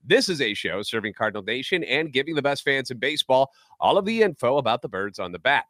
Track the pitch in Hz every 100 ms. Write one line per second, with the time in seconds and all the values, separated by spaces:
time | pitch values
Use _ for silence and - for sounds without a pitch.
0 | 117 214 220 160 120 104 95 87 107 117
1 | 104 - 107 104 98 120 135 185 160 131
2 | 160 123 151 156 139 143 - 135 127 123
3 | 131 151 - 131 135 _ _ _ 101 165
4 | 196 226 208 143 123 143 123 123 151 92
5 | 101 98 92 87 123 139 -